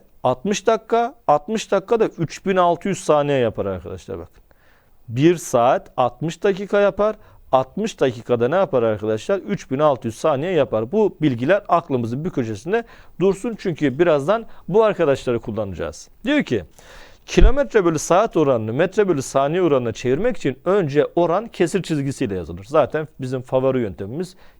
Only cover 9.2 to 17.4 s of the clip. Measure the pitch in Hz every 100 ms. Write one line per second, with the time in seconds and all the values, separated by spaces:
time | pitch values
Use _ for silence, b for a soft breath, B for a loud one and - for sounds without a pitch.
9.2 | - 196 - 202 - 139 151 131 139 110
10.2 | 160 135 165 175 127 110 113 208 208 -
11.2 | 151 120 127 123 - 175 - 131 113 123
12.2 | 170 - 113 104 165 220 226 b b -
13.2 | 185 190 240 214 202 151 143 127 175 151
14.2 | 139 220 226 b - 196 220 185 160 135
15.2 | - 117 - 107 101 85 82 - - -
16.2 | - 294 - 110 85 B B B B B
17.2 | - -